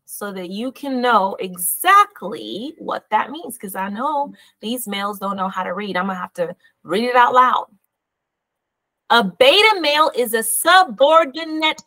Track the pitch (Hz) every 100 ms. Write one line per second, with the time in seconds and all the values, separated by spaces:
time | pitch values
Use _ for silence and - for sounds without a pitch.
0 | - - 202 190 180 196 254 - 285 254
1 | 247 220 190 - 190 180 - - 359 403
2 | 403 - 185 - - 120 269 330 - -
3 | - 214 - 302 349 - 196 190 196 202
4 | 285 294 285 196 _ _ 214 247 208 202
5 | 202 202 196 196 190 190 185 180 208 180
6 | 196 185 175 - 170 180 _ _ - 185
7 | 247 247 247 254 254 214 - _ _ _
8 | _ _ _ _ _ _ _ _ _ _
9 | - 233 196 - 262 370 427 403 294 302
10 | 311 - 240 226 220 - 320 370 359 202
11 | 277 320 320 320 320 311 311 294